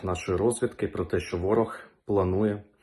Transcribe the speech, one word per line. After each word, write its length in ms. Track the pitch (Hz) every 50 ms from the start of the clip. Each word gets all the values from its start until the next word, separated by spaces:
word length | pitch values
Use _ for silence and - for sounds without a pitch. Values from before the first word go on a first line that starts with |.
| -
нашої 340 | 95 90 87 - - 92 90
розвідки 500 | 101 117 120 - - 120 - - 107 -
про 180 | - - 90
те, 140 | 87 - 90
що 180 | 85 - - 87
ворог 420 | 87 95 107 113 113 110 - - - - - _ _
планує 580 | - 104 98 92 90 92 98 107 107 104 101 - - _ _